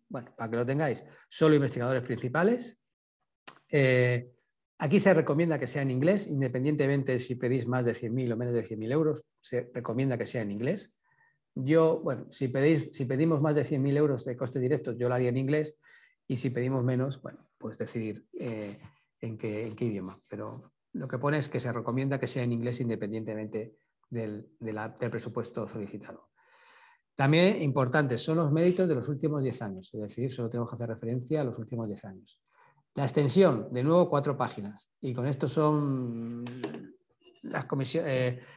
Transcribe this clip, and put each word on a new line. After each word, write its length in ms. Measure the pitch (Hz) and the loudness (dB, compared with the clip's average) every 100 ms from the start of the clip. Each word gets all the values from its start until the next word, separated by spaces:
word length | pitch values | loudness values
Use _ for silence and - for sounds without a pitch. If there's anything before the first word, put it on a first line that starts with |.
| - | -12
bueno, 240 | 139 120 - | -12 -12 -10
para 140 | 113 | -4
que 80 | 117 | -2
lo 80 | 120 | 0
tengáis, 400 | 139 151 110 - - - | 2 0 -2 -8 -20 -10
solo 240 | - 160 | 4 6
investigadores 480 | 147 135 123 120 131 | 6 4 0 0 0
principales. 800 | 127 117 127 147 190 240 - - _ _ _ _ _ _ - - - | -2 -4 0 2 4 2 -2 -16 _ _ _ _ _ _ -18 -18 0
Eh, 640 | 147 131 127 123 120 123 _ _ _ _ - | 4 6 6 4 2 -4 _ _ _ _ -4
aquí 200 | 151 190 | 2 6
se 140 | 196 | 6
recomienda 460 | 160 156 151 170 147 | 6 4 2 2 0
que 80 | 127 | -2
sea 160 | 147 | -2
en 80 | 135 | 0
inglés, 340 | 127 156 202 - | 2 4 2 0
independientemente 920 | 143 139 127 139 151 139 143 131 123 | -2 0 0 0 2 2 2 2 0
si 160 | - 123 | -2 -2
pedís 320 | 127 131 113 | 0 0 0
más 180 | 127 120 | 0 0
de 80 | |
cien 220 | 113 117 123 | 0 -2 -2
mil 160 | 123 | -2
o 60 | 113 | -2
menos 180 | 123 120 | 0 -2
de 80 | |
cien 160 | 113 107 | -2 -6
mil 120 | 110 | -2
euros, 320 | 143 156 139 - _ | 0 0 -2 -8 _
se 300 | - 123 - | -6 -6 -6
recomienda 460 | 123 120 117 135 120 | -8 -4 0 0 0
que 80 | 104 | -2
sea 160 | 127 | -4
en 100 | 104 | -4
inglés. 440 | 101 123 196 - _ _ _ _ _ _ | -4 -2 -4 -6 _ _ _ _ _ _
Yo, 480 | - 131 160 160 - | -6 2 6 6 2
bueno, 220 | 165 127 - | -2 -6 -8
si 160 | - 131 | -6 -4
pedís, 420 | 131 143 156 - | 2 4 4 0
si 120 | - 131 | -6 -2
pedimos 340 | 131 165 151 | 2 2 4
más 140 | 156 | 4
de 100 | 147 | 2
cien 200 | 143 147 | 2 2
mil 120 | 139 139 | 2 4
euros 300 | 151 135 - | 4 2 -4
de 100 | 120 | -6
coste 240 | 127 139 | -4 0
directo, 340 | 127 147 - | 0 0 -2
yo 160 | 117 123 | -2 0
lo 40 | 123 | 2
haría 140 | 123 | 2
en 80 | 123 | 2
inglés, 420 | 135 151 151 - _ - _ _ - | 2 0 0 -8 _ -20 _ _ -6
y 100 | 127 | -2
si 120 | 135 | -2
pedimos 340 | 120 127 135 | 0 0 0
menos, 380 | 123 127 131 135 | 2 2 0 -4
bueno, 260 | - - _ _ | -12 -16 _ _
pues 200 | 110 - | -12 -8
decidir, 480 | 104 120 110 107 - 349 | -8 -6 -6 -8 -12 -10
eh, 400 | 123 110 104 101 - _ _ - | -8 -6 -8 -10 -18 _ _ -12
en 160 | 113 110 | -10 -8
qué, 300 | 113 104 117 | -6 -6 -6
en 80 | 104 | -4
qué 100 | 120 | -4
idioma. 320 | 101 92 - - | -4 -8 -12 -14
Pero 460 | 104 107 120 - _ _ | -10 -10 -12 -18 _ _
lo 140 | - 131 | -10 -6
que 120 | - | -4
pone 180 | 143 147 | 0 0
es 120 | 135 | -2
que 100 | 123 | -4
se 120 | 120 | -2
recomienda 480 | 117 117 123 135 135 | -4 -2 -2 0 -2
que 80 | 123 | -2
sea 160 | 135 | -2
en 80 | 123 | -2
inglés 280 | 117 120 120 | -2 -2 -2
independientemente 960 | 120 110 101 110 110 107 107 107 113 - _ _ - | -2 -2 -4 -6 -6 -8 -6 -8 -8 -14 _ _ -10
del, 400 | 120 110 104 - - | -6 -6 -8 -12 -12
de 140 | 113 | -8
la, 160 | 107 110 | -6 -8
del 200 | - 120 | -4 -4
presupuesto 580 | 107 117 107 110 - 101 | -4 -6 -8 -6 -6 -8
solicitado. 600 | 113 101 104 - - _ _ _ - - - - _ _ - | -8 -10 -10 -14 -20 _ _ _ -20 -20 -20 -20 _ _ 0
También 460 | 139 160 185 220 | 4 6 6 4
importantes 600 | 147 139 127 151 139 117 | 0 0 2 2 2 0
son 160 | - 160 | 0 2
los 140 | 156 | 2
méritos 360 | 151 175 180 185 | 4 4 4 2
de 80 | 131 | 2
los 120 | 110 | -2
últimos 340 | 143 156 147 | -2 -2 0
diez 200 | 131 - | -2 -4
años, 280 | 107 95 92 | -6 -8 -12
es 80 | 113 | -10
decir, 300 | 104 117 131 | -8 -6 -6
solo 160 | 120 113 | -4 -6
tenemos 200 | 120 117 | -4 -6
que 60 | 107 | -6
hacer 140 | 117 | -8
referencia 520 | 110 113 127 123 156 | -6 -4 -4 -2 -2
a 20 | 131 | -2
los 120 | 107 | -6
últimos 300 | 113 117 113 | -8 -6 -6
diez 160 | 101 | -8
años. 380 | 101 95 - _ _ _ _ _ _ - | -12 -16 -20 _ _ _ _ _ _ -4
La 80 | |
extensión, 640 | 139 - 143 185 185 117 - | -2 2 4 6 6 6 -2
de 120 | 123 | -2
nuevo, 260 | 139 170 175 | 4 4 4
cuatro 260 | 143 139 135 | 2 0 -2
páginas, 560 | 120 - 101 - - - | -4 -4 -12 -12 -20 -10
y 140 | 131 | -8
con 120 | 123 131 | -4 -2
esto 220 | 135 139 | -2 -2
son 960 | 160 151 151 143 131 123 117 117 120 120 127 113 113 - - _ _ _ _ | 2 4 4 0 -2 -4 -6 -8 -8 -10 -8 -8 -10 -14 -20 _ _ _ _
las 220 | - 156 131 | -8 -6 -4
comisio-, 380 | 139 131 160 165 | -2 -2 -2 0
eh, 360 | 131 127 123 - | 0 0 -2 -12